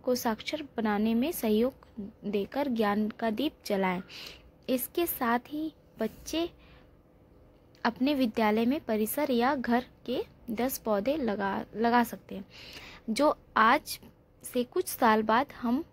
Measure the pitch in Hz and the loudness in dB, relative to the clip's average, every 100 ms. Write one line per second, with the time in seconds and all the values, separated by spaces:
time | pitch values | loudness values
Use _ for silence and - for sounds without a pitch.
0 | - 247 247 214 - 311 294 - 214 208 | 0 0 0 -2 -4 -8 -6 -2 0 2
1 | 220 226 285 349 226 214 247 - - - | 2 2 0 0 2 2 2 -2 -18 -14
2 | 202 - 202 202 196 262 285 226 208 208 | -14 -10 -4 -4 -2 -4 -2 0 2 2
3 | 214 - 226 214 294 - - 196 185 180 | -2 -2 -4 -2 -4 -6 -4 0 0 -2
4 | - - - - - - - 254 - - | -8 -16 -16 -18 -20 -16 -4 -2 -2 -4
5 | 339 - 240 240 - 302 311 - - - | -4 -2 0 -2 -2 -8 -8 -10 -20 -6
6 | 220 - - 311 339 - - - - - | -6 -6 -6 -4 -4 -8 -20 -20 -20 -20
7 | _ _ - - - - - - 240 - | _ _ -20 -20 -20 -20 -20 -4 -4 0
8 | 262 285 254 226 214 214 233 220 - 220 | 0 2 0 2 2 2 2 0 -2 -2
9 | 214 - 294 240 247 294 240 240 254 - | 0 -2 0 2 2 0 0 0 0 -14
10 | - 269 466 - - 220 247 - 233 208 | -6 -6 -6 -14 -10 -4 -4 -4 0 0
11 | 208 311 233 202 196 208 226 208 233 240 | 0 0 -2 -2 -2 -4 -6 -2 4 4
12 | 233 190 - 196 - - - - - - | 2 -4 -12 -14 -14 -18 -18 -18 -18 -14
13 | - 220 294 - - - 226 294 - - | -4 2 2 2 -2 4 6 4 0 -14
14 | - _ _ _ - 247 247 359 - - | -14 _ _ _ -4 -4 -2 -4 -6 2
15 | 240 214 220 226 285 - 240 254 339 | 4 4 4 2 0 -4 -2 -2 -2